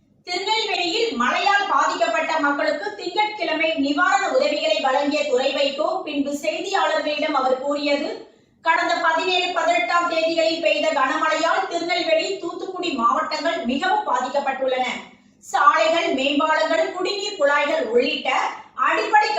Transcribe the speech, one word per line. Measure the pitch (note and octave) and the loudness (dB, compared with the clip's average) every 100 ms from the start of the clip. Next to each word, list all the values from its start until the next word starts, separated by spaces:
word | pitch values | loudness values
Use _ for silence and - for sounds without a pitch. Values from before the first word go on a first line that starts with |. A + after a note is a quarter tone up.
| _ _ - | _ _ -8
திருநெல்வேலியில் | F4+ G4 A4 G4+ F4 F4 G#4 A#4 C4 | -6 -2 -2 -2 -2 -2 -2 -2 -2
மழையால் | A#3 - G4+ G4+ G4 | -2 0 2 2 2
பாதிக்கப்பட்ட | C4+ D4+ - E4+ D#4+ - D#4 C#4+ | 0 0 0 0 0 -2 0 0
மக்களுக்கு | D4 D4+ - G#4 - | 0 -2 -2 -6 -8
திங்கட்கிழமை | F4 G#4 G#4+ - E4 D#4 D#4+ D#4 | -6 -2 -2 -2 -4 -2 -2 0
நிவாரண | C#4 D4 F#4 G4 G4 C4 | 0 2 2 2 2 2
உதவிகளை | C#4+ D4+ D#4 D4 C4+ | 2 0 0 0 0
வழங்கிய | C4+ D4 D4 - | 0 0 -2 0
துரை | B3+ C4+ C#4 | 0 0 0
வைகோ, | C#4 - E4+ F4+ D#4 | -2 0 -2 -4 -4
பின்பு | C#4+ C#4 D4 D#4 | -4 -4 -4 -4
செய்தியாளர்களிடம் | E4+ G4 F#4+ D#4 D#4 C#4 D4 D4+ C#4+ | -4 -4 -2 0 0 -2 -2 -2 0
அவர் | B3+ C4 C#4+ | 0 0 -2
கூறியது, | C#4+ D4 C#4+ E4 - - - _ _ E4 | -2 0 -2 -2 -8 -14 -20 _ _ -2
கடந்த | E4+ E4+ F4 E4 | 0 0 0 0
பதினேழு, | D#4+ F4+ F4+ F4+ E4 | 0 0 0 -2 -2
பதினெட்டாம் | D#4+ F4 E4+ F4 E4+ | 0 0 0 0 0
தேதிகளில் | E4 D#4+ E4 E4 D#4+ D#4 | 0 0 2 0 0 0
பெய்த | D4 D#4 C#4+ | 0 0 0
கனமழையால் | C4 D#4 D#4+ D4+ E4 F#4+ F#4+ | 0 0 0 0 0 0 -2
திருநெல்வேலி, | E4+ E4+ F4+ E4 D#4+ G4 F#4+ | -4 -2 2 6 6 4 -2
தூத்துக்குடி | E4+ - F#4+ F4+ E4+ C4+ | -6 -6 -6 -4 -2 2
மாவட்டங்கள் | - D4+ D4+ D4+ E4 - A#3+ | 4 4 0 -2 -2 -2 -2
மிகவும் | C#4 F#4 G#4 C#4+ | 0 2 2 2
பாதிக்கப்பட்டுள்ளன. | - C#4 C#4+ C4+ B3+ C4 B3+ B3 - - - _ _ | 0 0 0 0 0 0 0 -2 -4 -12 -20 _ _
சாலைகள், | - F#4+ C#4+ D4+ D#4+ E4 E4+ C4 | -4 2 4 6 4 2 0 0
மேம்பாலங்கள், | C#4 D4 D#4 D#4 D#4+ D#4+ E4+ F4 | 0 2 2 2 2 2 0 -2
குடிநீர் | F#4 G4+ G#4 F4 | -4 -4 -6 0
குழாய்கள் | C#4+ D4 D4 D#4+ A3+ | 2 2 2 0 0
உள்ளிட்ட | A#3+ C#4 - - - - - - - - | 2 2 0 -2 -2 -2 -6 -12 -4 0
அடிப்படை | D#4+ - - - | 0 2 2 2